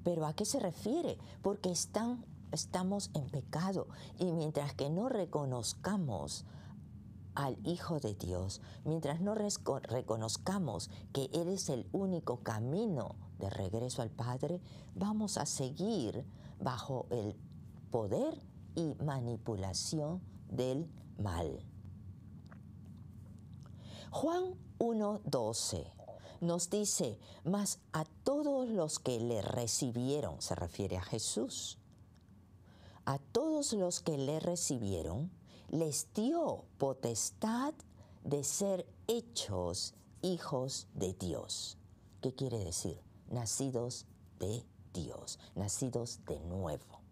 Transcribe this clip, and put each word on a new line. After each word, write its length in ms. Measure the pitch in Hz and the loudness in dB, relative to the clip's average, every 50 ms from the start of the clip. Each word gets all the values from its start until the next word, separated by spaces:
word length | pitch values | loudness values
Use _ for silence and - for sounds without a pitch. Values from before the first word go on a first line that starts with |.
| - | 4
¿Pero 220 | 175 175 165 156 | 4 4 4 2
a 80 | 151 156 | 2 2
qué 120 | - 208 | 0 0
se 140 | - - 277 | 2 2 2
refiere? 580 | 214 185 160 - - 208 247 339 339 214 120 - - - - - | 2 0 0 0 0 2 2 2 2 2 -2 -2 -6 -12 -12 0
Porque 300 | - 196 202 196 - 185 | 0 0 0 2 2 2
están, 540 | 180 165 - - - 208 226 233 247 240 - - - - - - | 2 2 0 2 2 2 2 2 0 -2 -6 -10 -12 -12 -8 -4
estamos 600 | - 156 - - - 180 185 185 196 202 190 - - | -4 -2 -2 0 2 2 4 4 2 2 0 0 -2
en 160 | 156 139 - | -2 -2 0
pecado 580 | - 147 123 - - 151 170 190 196 170 - - - - - - - - | -2 -4 -4 -2 0 2 2 2 2 0 -2 -2 -6 -12 -12 -12 -2 0
y 140 | 175 185 | 2 2
mientras 420 | 160 170 156 151 156 147 143 143 135 | 4 4 2 2 2 2 2 0 0
que 160 | - 139 143 | 0 0 2
no 200 | 156 175 220 262 | 2 2 2 2
reconozcamos 1400 | 262 214 180 151 - 151 147 135 127 123 110 - - - - 170 202 202 175 139 107 82 73 73 - - - - - - - - - - - - - - - - - - - - - | 2 2 0 2 2 2 2 2 0 0 0 -2 -4 -2 0 0 2 2 2 2 0 0 -2 -2 -6 -8 -8 -10 -14 -12 -12 -12 -12 -12 -14 -12 -14 -14 -14 -12 -14 -14 -14 -4 0
al 220 | - 143 135 123 - 104 | 2 2 2 0 0 0
Hijo 340 | - 175 170 - - 175 147 | -2 0 0 0 0 0 2
de 160 | - 107 101 | 2 0 0
Dios, 460 | 98 - 90 90 90 92 98 95 - - - - - - | 0 0 0 0 2 0 0 -2 -6 -10 -12 -14 -6 -2
mientras 360 | 143 156 165 160 - 143 165 | 0 0 2 2 2 2 2
no 140 | 180 202 214 | 2 2 2
resco-, 460 | 220 208 208 208 - - - 131 131 | 2 2 2 0 0 2 2 2 2
reconozcamos 1080 | - - 113 123 - - 113 113 110 113 - - - - 190 202 180 135 101 85 - - - - - - - | 2 0 0 0 2 2 2 2 2 0 0 0 2 2 2 4 2 2 0 0 -4 -4 -8 -12 -12 -4 0
que 160 | 139 135 - - | 0 0 2 2
Él 160 | 165 170 165 | 2 2 2
es 200 | 196 185 - - | 2 0 2 0
el 180 | 147 120 - - | 0 0 0 0
único 480 | - 185 196 190 180 165 - - 120 123 | 0 2 2 4 2 2 2 0 -2 0
camino 760 | - - 113 107 110 123 143 190 240 226 175 131 104 - - - - - - - | 0 0 0 2 2 2 2 2 2 2 2 0 0 -2 -4 -8 -10 -12 -8 -4
de 100 | - 98 | -2 -2
regreso 520 | 107 - 101 92 101 113 120 127 127 - | 0 0 0 0 0 0 0 0 0 0
al 80 | 120 110 | -2 -2
Padre, 520 | - - 117 123 123 131 143 147 175 180 - - - - - - - | 0 -2 -2 0 0 0 0 0 0 -2 -4 -10 -14 -14 -14 -12 -4
vamos 420 | 180 190 208 214 214 214 202 - - | -2 0 0 2 0 0 0 0 0
a 80 | - | 0
seguir 800 | 156 - - 139 127 147 156 170 214 233 190 123 104 - 113 - - - - - - - - | 0 2 0 0 0 0 0 0 2 2 2 2 0 0 -2 -6 -6 -10 -12 -14 -14 -8 -2
bajo 460 | - - 127 123 - - 135 123 - - | -2 0 0 0 -2 -2 -2 -2 -2 0
el 260 | - 120 101 104 - - - - - - - - - - - - | 0 0 0 0 -2 -6 -10 -14 -14 -14 -14 -14 -14 -14 -14 0
poder 500 | - 120 110 98 101 156 247 311 320 - - - - - - - - | 0 2 2 4 2 2 2 2 0 -4 -10 -14 -14 -14 -14 -6 -2
y 200 | - 170 156 135 - - | 0 0 0 0 0 0
manipulación 1160 | 156 139 135 120 120 120 110 - - 113 98 95 95 90 - - - - 156 147 151 170 185 - - - - - - | 0 0 0 0 -2 -2 -2 -2 -2 0 0 0 0 0 0 -2 0 0 0 0 0 -2 -4 -6 -8 -12 -14 -10 -4
del 400 | - - 123 127 131 139 170 160 - - - - - - | 0 2 2 4 2 0 0 -4 -6 -14 -14 -14 -4 -2
mal. 480 | 101 101 87 - - 147 131 - - - - - - - - - - - - - - - - - - - - - - - - - - - - - - - - - - - - - - - - - - - - - - - - - - - | -2 0 2 2 0 0 -2 -4 -8 -12 -12 -12 -12 -12 -12 -12 -12 -12 -12 -12 -14 -14 -14 -14 -14 -14 -14 -14 -14 -14 -14 -14 -14 -14 -14 -14 -14 -14 -14 -14 -14 -14 -14 -14 -14 -14 -14 -14 -14 -14 -14 -14 -12 -12 -12 -12 -12 -6
Juan 440 | - - - 311 339 359 370 370 370 - - - - - | -2 2 4 4 4 4 2 0 -2 -6 -10 -14 -2 0
uno 420 | - 233 233 220 214 202 214 208 - | 2 4 4 4 4 4 2 0 0
doce 680 | - 139 135 117 107 117 - - - - 85 69 - - - - - - - - - - - | 2 2 4 4 4 2 2 0 0 0 -2 -2 -4 -10 -14 -14 -14 -14 -14 -14 -16 -6 0
nos 280 | 175 170 170 175 175 - | 2 2 4 4 2 2
dice, 500 | - 208 208 196 - - 175 123 101 - - - - - - | 2 2 4 4 2 2 2 2 0 -4 -10 -16 -18 -4 0
"Mas 360 | - 190 202 202 196 - - - - | 2 2 4 4 2 0 -4 -8 -4
a 140 | - 156 156 - - - - | -2 -2 -2 -2 -4 -2 2
todos 460 | - 277 285 302 294 277 269 254 240 | 2 4 4 4 4 4 4 2 2
los 300 | 220 196 160 151 - - | 4 4 4 4 2 0
que 200 | - - 127 113 | 2 2 4 4
le 220 | 113 120 120 107 | 4 4 2 2
recibieron", 1000 | 95 - - 120 120 113 - - 143 131 113 120 123 131 139 147 135 90 71 - | 2 2 2 2 2 2 2 2 2 2 2 2 2 4 2 2 2 0 -2 -2
se 140 | - - - | -2 -2 0
refiere 420 | - - 87 - - 101 92 90 92 | 0 0 -2 0 0 0 0 2 0
a 40 | |
Jesús, 760 | 90 - - 113 - - - 208 240 262 - - - - - - - - - - - - - - - - - - - - - - - - - - - - - - - | 0 0 -2 0 0 0 2 2 0 0 -2 -4 -6 -6 -8 -10 -16 -20 -20 -20 -20 -20 -20 -20 -20 -20 -20 -20 -20 -20 -20 -20 -20 -20 -20 -20 -20 -18 -20 -4 0
"a 140 | - 135 139 | 0 0 0
todos 540 | - - - 226 294 320 311 302 285 262 - | 0 2 4 4 6 6 4 4 4 4 4
los 260 | 208 185 180 175 - | 4 4 4 2 2
que 160 | - - 160 139 | 2 2 2 4
le 220 | 135 131 151 160 | 4 4 2 4
recibieron, 920 | 160 175 175 175 - - 143 123 110 98 98 85 80 80 82 113 151 185 - - - - - - - - | 4 2 2 2 2 2 2 2 2 2 2 2 2 0 0 0 -2 -2 -4 -10 -20 -20 -20 -20 -8 0
les 380 | - 156 165 156 139 - - - - | 2 2 2 4 2 0 -2 0 0
dio 520 | - 214 254 320 339 320 220 127 - - - - - | 2 2 4 4 4 2 2 0 -2 -6 -12 0 2
potestad 960 | 139 135 131 - - 120 117 107 - - - - - 214 226 240 262 294 320 - - - - - - - - - - | 2 2 2 2 0 0 2 2 0 -2 0 0 0 2 2 2 2 0 -2 -4 -12 -20 -20 -20 -20 -20 -20 -10 -2
de 200 | - 143 147 135 | 0 0 0 2
ser 440 | - - - 196 196 190 180 170 - - - - - | 0 0 2 2 2 2 2 0 -6 -10 -10 0 0
hechos 840 | 226 240 233 - - - - - 98 92 90 87 85 - - - - - - - - - | 0 0 0 -2 -4 -4 -2 0 0 2 2 2 0 0 -2 -4 -6 -12 -20 -20 -12 -2
hijos 680 | - 180 180 170 - - 147 127 127 135 135 - - - - | 0 0 0 0 0 0 0 0 0 0 -2 -4 -8 -8 -4
de 200 | - - 92 95 | -2 0 0 0
Dios". 640 | - - 90 76 58 50 - - - - - - - - - - - - - - - | 0 -2 -2 0 -2 -2 -4 -6 -6 -6 -8 -8 -12 -18 -20 -20 -20 -20 -20 -16 -2
¿Qué 120 | - 131 127 | -2 -2 0
quiere 260 | - 135 131 120 113 | 0 -2 0 0 0
decir? 420 | 98 82 82 - - 95 80 - - - - - - - | -2 0 -2 -2 -2 -2 -4 -4 -10 -18 -20 -20 -10 -4
Nacidos 760 | - 120 117 107 - - 135 135 127 117 120 123 127 - - - - - - - - - | -2 -2 0 0 0 0 0 2 2 2 0 0 -2 -6 -10 -12 -20 -20 -20 -20 -8 -4
de 260 | - 92 110 123 123 - - - - - - | -2 0 0 -2 -4 -8 -18 -20 -20 -8 -6
Dios, 460 | 185 156 - - - - - - - - - - | -4 -4 -4 -6 -8 -8 -8 -10 -10 -12 -10 -4
nacidos 640 | - 98 104 - - 139 127 117 120 117 120 - - - | -2 0 0 0 0 0 2 2 0 -2 -2 -6 -10 -4
de 140 | - 80 73 | -4 -4 -4
nuevo. 600 | 73 85 85 95 95 82 73 69 - - - - - - | -2 -2 -2 0 0 0 -2 -2 -6 -12 -20 -20 -20 -20